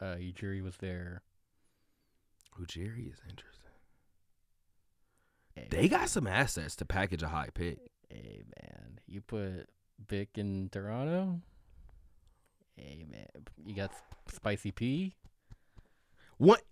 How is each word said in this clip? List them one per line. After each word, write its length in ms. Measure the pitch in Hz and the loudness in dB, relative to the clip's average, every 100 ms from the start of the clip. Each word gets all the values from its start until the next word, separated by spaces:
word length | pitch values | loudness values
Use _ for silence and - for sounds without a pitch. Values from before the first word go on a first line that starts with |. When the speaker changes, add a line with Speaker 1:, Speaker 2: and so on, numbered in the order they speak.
Speaker 1:
Uh, 140 | 95 87 | -6 -4
Ujiri 480 | 90 90 101 95 | -6 -6 -4 -4
was 140 | 95 90 | -4 -6
there. 440 | 95 90 87 95 - _ _ _ _ _ _ _ _ _ _ _ - - | -6 -4 -6 -10 -14 _ _ _ _ _ _ _ _ _ _ _ -20 -12
Speaker 2:
Ujiri 540 | 87 80 98 113 123 | -10 -6 -6 -6 -10
is 60 | - - | -12 -16
interesting. 420 | 80 - - - - - _ _ _ _ _ _ _ _ _ _ _ _ _ _ _ _ - | -16 -18 -20 -20 -20 -20 _ _ _ _ _ _ _ _ _ _ _ _ _ _ _ _ -16
Speaker 1:
Hey, 120 | 62 | -2
Speaker 2:
They 180 | 80 151 | 6 8
got 220 | 349 - | 8 4
some 160 | - 117 | 2 4
assets 500 | 98 135 - 76 - | 4 4 2 -4 -6
to 80 | - | -2
package 360 | 95 95 85 | 2 2 0
a 60 | 78 | -2
high 220 | 78 62 | -2 -4
pick. 240 | - 85 76 - - _ | -2 -2 -4 -10 -20 _
Speaker 1:
Hey, 340 | - 55 52 52 - | -16 -14 -16 -16 -18
man. 400 | 50 50 57 98 - | -18 -18 -18 -20 -12
You 140 | 98 | -12
put 480 | - 110 98 92 - _ _ - 107 | -6 -4 -4 -6 -10 _ _ -20 -4
Vic 220 | 101 101 - | -2 -2 -2
in 340 | 104 95 95 | -2 0 -2
Toronto? 720 | 101 101 117 143 175 190 175 - - - - - - - - - _ _ _ _ - | -4 -4 -2 0 2 0 -2 -6 -18 -20 -20 -20 -20 -20 -20 -20 _ _ _ _ -20
Hey, 300 | 69 73 78 | -16 -14 -14
man. 180 | 53 - - - - 82 | -16 -16 -18 -18 -14 -10
You 100 | 98 | -6
got 160 | 98 | -6
S-, 440 | - - - - - | -6 -16 -16 -14 -4
Spicy 360 | 110 101 107 | 0 0 -2
P? 440 | - 117 143 190 - - - _ - _ - - _ _ - - - | 0 0 2 0 -4 -16 -20 _ -20 _ -20 -20 _ _ -20 -20 8
Speaker 2:
What, 240 | 156 226 - | 10 10 8